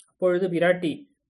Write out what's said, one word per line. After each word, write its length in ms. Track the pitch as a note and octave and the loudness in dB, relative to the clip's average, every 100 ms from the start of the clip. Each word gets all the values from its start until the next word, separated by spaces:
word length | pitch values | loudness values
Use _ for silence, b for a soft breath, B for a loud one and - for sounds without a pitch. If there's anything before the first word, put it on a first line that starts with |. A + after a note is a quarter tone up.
| _ | _
அப்பொழுது 400 | - F3+ F3+ F#3 | -2 0 0 0
பிராட்டி 440 | E3+ E3+ F3+ E3+ C#3 - _ _ | 0 2 2 -2 -6 -12 _ _